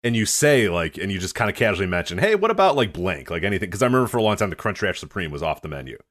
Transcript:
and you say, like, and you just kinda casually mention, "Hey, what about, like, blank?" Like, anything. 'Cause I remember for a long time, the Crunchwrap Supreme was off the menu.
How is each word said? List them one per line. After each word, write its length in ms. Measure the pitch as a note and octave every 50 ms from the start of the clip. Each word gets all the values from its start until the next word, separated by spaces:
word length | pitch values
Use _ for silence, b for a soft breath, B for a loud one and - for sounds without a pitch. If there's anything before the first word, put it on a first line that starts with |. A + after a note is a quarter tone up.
| -
and 100 | A#2+ A#2
you 100 | A2 G#2+
say, 420 | - - - D3+ D3 D3 B2+ A2 F#2+
like, 280 | E2+ F2 E2 D#2+ - D2+
and 120 | F2+ G2
you 60 | G2 F#2
just 160 | F2+ F#2 -
kinda 180 | - A#2+ G#2 G2
casually 320 | - A#2+ G#2+ G2+ F2 G2
mention, 300 | F2+ F2+ F2 E2+ - F2 F2+
"Hey, 160 | E3+ G#3+ A3
what 160 | G3 G3 A3
about, 240 | A3 F#3+ F#3+ F#3+ D#3
like, 160 | C#3+ B2 G2+
blank?" 380 | - E2+ F2 F#2 E2+ C#2+ C2 -
Like, 120 | E2+ E2
anything. 280 | D#2+ G2+ G2+ F#2 G2+ F2+
'Cause 120 | F2+ G2
I 40 | B2+
remember 200 | B2 B2+ C3 B2+
for 100 | A2+ -
a 60 | A#2+
long 140 | A2 G#2+ G#2
time, 120 | G2 G#2+ G2
the 60 | E2+
Crunchwrap 400 | - - A2+ F#2+ - G#2 F#2+ F2 -
Supreme 320 | - D2+ - G#2 F2 D#2
was 120 | C#2+ C#2+
off 180 | D#2+ D#2 D2+ -
the 80 | - D#2+
menu. 280 | D2 C#2 C2 C2 A#1 - - _